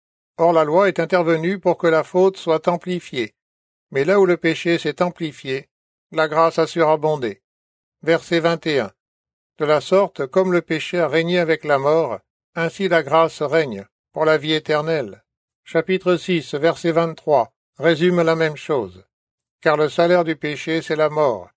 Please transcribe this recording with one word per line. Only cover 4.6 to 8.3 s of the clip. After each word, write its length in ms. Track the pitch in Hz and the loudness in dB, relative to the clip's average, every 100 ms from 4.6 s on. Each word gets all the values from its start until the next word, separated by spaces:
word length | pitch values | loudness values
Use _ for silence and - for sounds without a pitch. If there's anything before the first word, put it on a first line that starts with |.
| 170 170 | -2 -2
s'est 240 | 151 143 | -2 -2
amplifié, 680 | 180 - 160 135 139 135 - _ _ _ _ | -4 -2 -10 -10 -8 -8 -8 _ _ _ _
la 160 | 160 156 | -2 0
grâce 320 | 151 165 160 | 2 2 2
a 80 | 160 | -2
surabondé. 760 | 170 156 156 156 151 120 98 _ _ _ _ _ _ | 0 2 2 0 -2 -4 -8 _ _ _ _ _ _
Verset 380 | 156 165 - | -2 -2 0